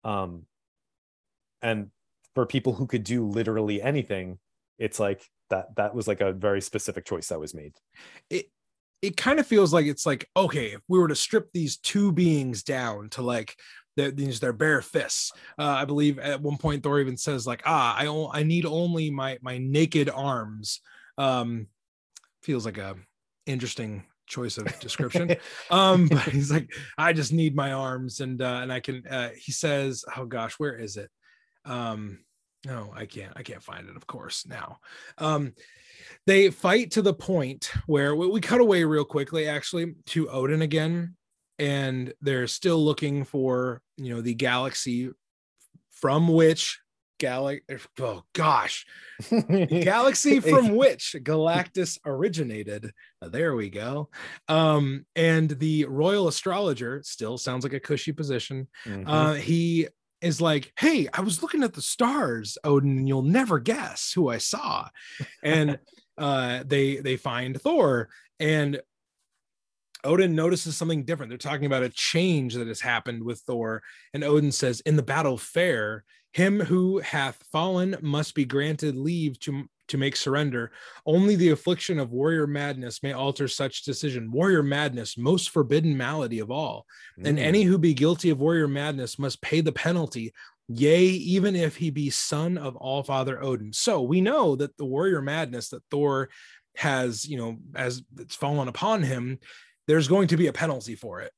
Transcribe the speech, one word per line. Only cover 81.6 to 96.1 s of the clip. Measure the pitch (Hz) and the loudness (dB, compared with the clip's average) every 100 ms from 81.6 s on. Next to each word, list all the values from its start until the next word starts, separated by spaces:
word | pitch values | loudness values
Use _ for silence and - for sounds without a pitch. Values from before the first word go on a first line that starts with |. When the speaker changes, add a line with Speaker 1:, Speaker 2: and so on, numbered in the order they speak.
| - 175 - 160 | 2 -2 -2 -2
Speaker 2:
of | 127 | -2
warrior | 120 147 165 147 | 0 2 2 0
madness | 143 143 131 123 - | -2 -4 -6 -10 -8
may | 139 | -6
alter | 127 139 139 139 | -2 -2 -2 -4
such | - 135 - | -2 -4 -4
decision. | - 127 151 123 113 | -8 -4 -4 -4 -4
Warrior | 127 185 175 | 0 4 4
madness, | 143 143 147 123 107 - | 4 0 -2 -4 -8 -2
most | 127 185 - | 0 2 2
forbidden | - 127 147 160 139 | 0 2 4 2 0
malady | 127 156 123 113 | -2 -4 -4 -4
of | 107 | -4
all. | 135 156 55 _ - - - | -6 -6 -8 _ -20 -20 -6
And | 92 147 | 0 2
Speaker 1:
Mm. | |
Speaker 2:
any | 151 196 | 4 4
who | 185 185 | 6 6
be | 165 | 4
guilty | 135 151 170 175 | 4 2 4 2
of | 143 | 2
warrior | 147 165 147 | 2 2 2
madness | 139 147 139 123 - | 0 -4 -4 -8 -4
must | 139 - | -6 -6
pay | - 156 | 0 2
the | 160 | 2
penalty. | - 165 175 156 123 113 - - _ - | 0 0 0 -2 -6 -10 -12 -20 _ -12
Yea, | 117 143 170 | 2 6 8
even | 185 185 170 190 202 | 8 4 2 2 4
if | 185 160 - | 2 0 0
he | 165 | -4
be | 139 143 | -2 -2
son | - - 151 165 180 | -2 -2 -2 -2 -2
of | 143 | -6
All-Father | 123 131 139 139 135 131 131 | -8 -4 -4 -2 -2 -2 -4
Odin." | 135 123 107 | -2 -4 -4
So | - - 190 | -2 2 2
we | 123 175 | 4 4
know | 190 294 196 135 | 4 4 4 2
that | 143 - | -2 -4
the | 139 | -4
warrior | 139 190 165 | 0 2 0
madness | 139 151 147 120 - | -2 -4 -4 -6 -10
that | 123 _ | -14 _
Thor | 143 147 | 0 2